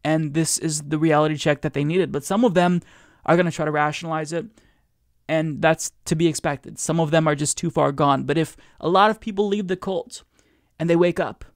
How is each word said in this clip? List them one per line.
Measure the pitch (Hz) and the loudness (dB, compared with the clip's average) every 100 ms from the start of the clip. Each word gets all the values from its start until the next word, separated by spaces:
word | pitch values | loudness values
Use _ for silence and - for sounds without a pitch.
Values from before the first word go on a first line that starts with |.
and | 151 160 156 | 0 0 0
this | 151 156 - | -2 -2 -2
is | 165 151 | -4 -6
the | 147 156 | -4 0
reality | 160 151 156 151 | 2 4 2 0
check | 160 147 | 0 0
that | 151 | -2
they | 139 | -2
needed. | 147 175 165 | -2 0 0
But | 147 | -4
some | - 196 | -2 2
of | 247 | 2
them | 175 175 175 - - _ _ - | 4 2 2 -4 -20 _ _ 0
are | 170 | 2
gonna | 175 | 2
try | 151 | -2
to | 156 | -2
rationalize | 151 147 147 170 160 151 | 0 -2 -2 -6 -6 -4
it, | 165 - _ _ _ _ _ _ _ - | -8 -8 _ _ _ _ _ _ _ -2
and | 160 160 143 | -2 0 0
that's | 160 160 - _ | 2 2 -4 _
to | - 160 | -4 0
be | 165 | 0
expected. | 151 160 143 - - | 0 -4 -6 -10 -10
Some | - 165 | -2 0
of | 156 | 2
them | 165 160 | 2 2
are | 147 | 0
just | 147 - | -2 -4
too | 170 | -4
far | 160 143 | 0 0
gone. | 143 143 135 | 2 2 2
But | 135 147 | 0 -2
if | 160 - - _ | -2 -6 -20 _
a | 156 | 0
lot | 185 208 | 4 4
of | 214 | 2
people | - 196 208 | -6 -2 -2
leave | 202 185 | -2 -2
the | 185 | -4
cult | 196 185 - - _ _ _ _ _ _ | -4 -6 -8 -16 _ _ _ _ _ _
and | 165 | 2
they | 170 | 4
wake | 175 170 | 4 0
up | 147 - - | -6 -8 -20